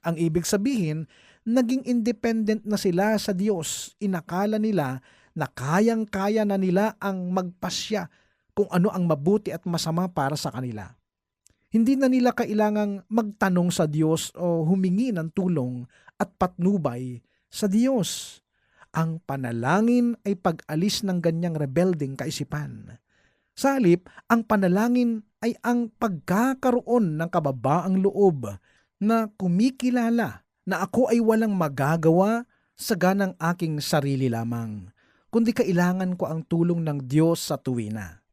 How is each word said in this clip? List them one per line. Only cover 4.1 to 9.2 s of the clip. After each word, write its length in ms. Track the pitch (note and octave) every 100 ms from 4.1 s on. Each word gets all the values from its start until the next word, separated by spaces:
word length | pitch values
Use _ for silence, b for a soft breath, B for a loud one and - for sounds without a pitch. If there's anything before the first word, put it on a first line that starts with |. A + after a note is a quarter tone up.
| F3+ - F3 G#3 G#3+
nila 400 | G#3+ G3 C#3 C3 b b b
na 120 | - C#3+
kayang-kaya 960 | - B2+ E3+ A3+ A3+ A3 G3 G3 G#3+
na 160 | G#3 G3
nila 400 | F#3 F3+ G#3+ -
ang 320 | G3+ F#3+ F3+
magpasya 800 | F#3 F3+ F3 F3+ - - G#3 E3+ _ _ _ _
kung 120 | - G3+
ano 200 | F3+ F#3+
ang 160 | F#3 F3
mabuti 480 | D3+